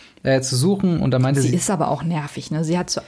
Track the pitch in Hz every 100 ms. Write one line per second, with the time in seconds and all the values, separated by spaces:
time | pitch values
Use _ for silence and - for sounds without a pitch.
0 | - - 135 131 127 123 170 196 185 165
1 | 135 127 127 139 123 175 - 180 143 139
2 | 165 165 147 - - 151 160 175 180 -